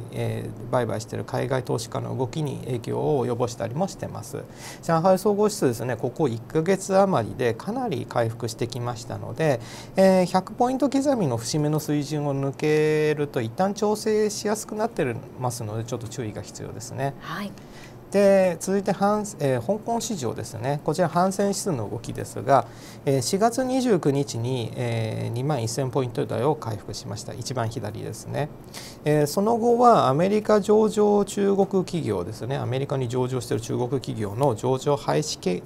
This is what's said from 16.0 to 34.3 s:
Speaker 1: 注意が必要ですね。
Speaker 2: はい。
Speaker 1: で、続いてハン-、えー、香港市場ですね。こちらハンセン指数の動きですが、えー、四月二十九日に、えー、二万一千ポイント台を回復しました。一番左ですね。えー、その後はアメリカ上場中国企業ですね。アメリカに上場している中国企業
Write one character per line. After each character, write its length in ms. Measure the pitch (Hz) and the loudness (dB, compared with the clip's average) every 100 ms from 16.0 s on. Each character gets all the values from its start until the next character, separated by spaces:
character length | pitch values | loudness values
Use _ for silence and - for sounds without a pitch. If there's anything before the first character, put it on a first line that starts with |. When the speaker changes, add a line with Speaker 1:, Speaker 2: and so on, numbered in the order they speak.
| 101 | -6
Speaker 1:
注 180 | - 110 | -6 -6
意 80 | |
が 80 | - | -8
必 220 | 98 - | -12 -12
要 80 | 101 | -12
で 80 | - | -12
す 140 | - | -10
ね。 200 | 110 135 - | -4 -4 -4
Speaker 2:
は 240 | - 170 | -10 -8
い。 80 | 202 - - - - - - | -8 -12 -18 -18 -18 -18 -2
Speaker 1:
で、 440 | 196 202 196 185 165 | 4 6 8 6 2
続 160 | - 202 | 0 0
い 60 | |
て 100 | 196 | 0
ハ 240 | 185 202 214 | 2 2 2
ン-、 80 | 208 - | -2 -2
え 180 | 143 127 | 0 2
ー、 80 | 117 | 0
香 180 | 208 | -2
港 160 | 214 233 | 0 -2
市 160 | 226 196 | -2 -4
場 180 | 117 | -4
で 100 | - 110 | -4 -8
す 80 | |
ね。 260 | 107 123 147 - | -6 -2 -2 0
こ 80 | |
ち 80 | 156 | 0
ら 80 | 170 | 2
ハ 160 | 175 190 | 2 2
ン 80 | |
セ 100 | 190 | 2
ン 40 | 202 | 0
指 80 | 196 | 0
数 160 | 202 | -2
の 160 | 135 101 | -2 -4
動 100 | 110 | -6
き 140 | - | -6
で 100 | 113 | -8
す 200 | 110 117 | -8 -6
が、 220 | 110 135 - - - - | 4 4 4 -8 -18 -4
え 140 | 147 139 | 0 2
ー、 40 | |
四 180 | - 196 | 2 2
月 260 | 233 240 254 | 2 2 0
二 160 | 262 | 2
十 180 | 247 180 | 4 4
九 120 | 151 | 4
日 260 | 139 143 117 | 2 0 -2
に、 340 | 117 131 113 123 | -2 -2 -4 -2
え 500 | 123 117 110 113 113 | -2 0 -2 -2 -4
ー、 20 | |
二 100 | 117 | -2
万 180 | 139 143 | -2 0
一 80 | 113 | -2
千 200 | - 135 | -2 0
ポ 120 | 143 | 0
イ 60 | 127 | -2
ン 40 | |
ト 140 | 123 117 | -2 -2
台 180 | 110 | 0
を 120 | 131 147 | 0 0
回 220 | 117 107 | -4 -8
復 160 | - | -8
し 140 | 107 117 | -12 -10
ま 100 | 107 | -10
し 60 | |
た。 100 | - | -10
一 200 | 107 117 | -10 -6
番 140 | 127 113 | -4 -4
左 340 | 117 104 107 | -4 -8 -8
で 100 | 104 | -10
す 140 | 110 - | -10 -6
ね。 200 | 123 147 - - - - - | -4 -4 -8 -16 -16 -16 -6
え 200 | - 151 | 0 2
ー、 40 | 147 | 2
そ 140 | 202 | 2
の 160 | 208 233 | 2 2
後 200 | 240 233 | 4 6
は 300 | 240 196 127 | 8 8 6
ア 60 | |
メ 160 | 139 190 | 4 2
リ 140 | 214 | 2
カ 180 | 208 214 | 4 4
上 260 | 196 214 220 | 6 4 6
場 380 | 208 208 208 202 | 4 4 4 2
中 300 | - 196 196 | 2 2 4
国 120 | 196 190 | 4 2
企 200 | - 175 | 0 -2
業 200 | 123 95 | 0 -2
で 80 | 90 | -4
す 160 | 107 120 | -6 -4
ね。 80 | 139 | -2
ア 100 | 117 | -2
メ 140 | 131 | -2
リ 80 | 139 | -2
カ 80 | 135 | -2
に 140 | 123 | 0
上 180 | 127 123 | 0 0
場 140 | 127 | -2
し 60 | 113 | -2
て 80 | 123 | -4
い 20 | |
る 40 | |
中 120 | 120 120 | -2 -2
国 140 | 120 | -2
企 280 | 135 - 117 | -2 -4 -4
業 140 | 101 | -4